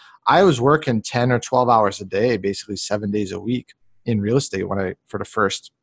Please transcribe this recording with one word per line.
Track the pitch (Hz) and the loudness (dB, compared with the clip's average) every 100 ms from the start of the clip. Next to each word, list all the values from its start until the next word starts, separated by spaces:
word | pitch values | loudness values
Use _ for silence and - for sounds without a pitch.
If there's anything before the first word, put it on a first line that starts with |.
| - _ - | -20 _ 2
I | 151 | 4
was | 190 131 | 6 4
working | 123 156 143 113 | 4 2 2 -4
ten | - 123 123 | -2 0 2
or | 120 | 0
twelve | - 127 123 | 0 0 4
hours | 117 104 95 | 4 2 0
a | 98 | -4
day, | 95 117 110 | 0 0 0
basically | 98 98 - 101 | -2 -6 -8 -10
seven | - 104 104 | -4 -4 -2
days | 104 98 | -4 -4
a | 92 | -6
week | 98 123 - _ _ _ - | -4 -6 -6 _ _ _ -4
in | 110 | -2
real | 101 127 | 0 0
estate | 143 98 95 | 0 -4 -4
when | 98 | -4
I, | 92 - _ | -4 -6 _
for | 104 | -10
the | 98 | -6
first | - 101 - - _ | 0 0 -2 -10 _